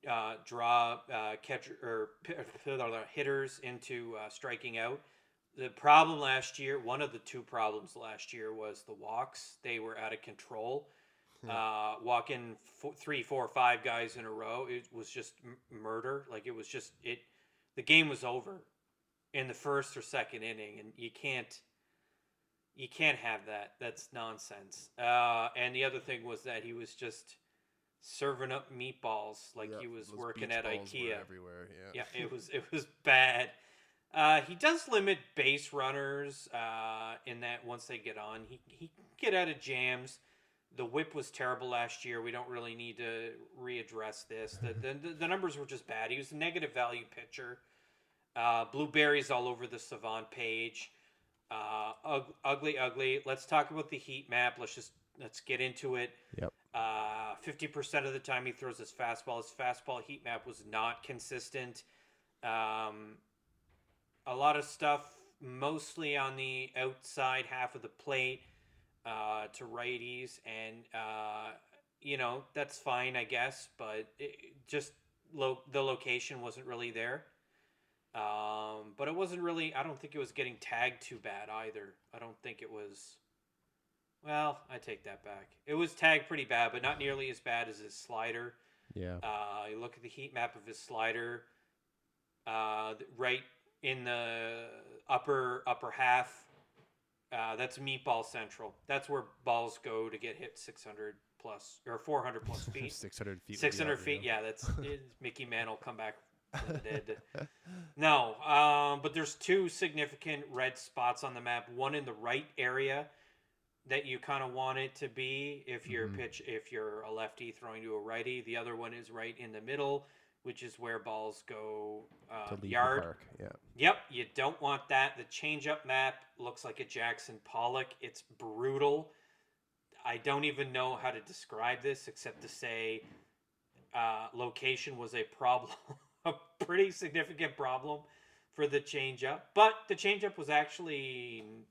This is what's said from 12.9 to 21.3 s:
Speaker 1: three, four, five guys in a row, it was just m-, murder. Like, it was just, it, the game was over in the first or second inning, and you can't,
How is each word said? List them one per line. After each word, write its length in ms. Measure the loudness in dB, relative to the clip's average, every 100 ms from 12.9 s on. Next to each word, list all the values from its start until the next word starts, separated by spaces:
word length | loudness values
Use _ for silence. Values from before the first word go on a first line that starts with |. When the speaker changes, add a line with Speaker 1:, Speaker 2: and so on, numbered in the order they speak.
| -8
Speaker 1:
three, 280 | -4 -4
four, 240 | 0 0 2
five 360 | 6 8 8
guys 340 | 4 0 -2 -6
in 80 | -8
a 40 |
row, 360 | -6 -4 -4 -4
it 180 | -6 -8
was 180 | -12 -10
just 240 | -8 -10 -14
m-, 140 | -18 -18 _ -10
murder. 440 | -4 -4 -2 -4 -6
Like, 160 | -10 -8
it 60 |
was 140 | -10 -8
just, 240 | -10 -10 _
it, 160 | -6 -6 -8 _ _ _ _ -8
the 60 |
game 260 | 8 8 8
was 160 | 0
over 380 | -2 -2 -4 -14 -16 _ _ _ _ _ _
in 140 | -4 -2
the 60 | -4
first 420 | 2 2 0 -8
or 60 |
second 400 | -4 -2 -2 -4
inning, 360 | -6 -6 -10 -12
and 140 | -16 -10
you 140 | -12
can't, 500 | -6 -4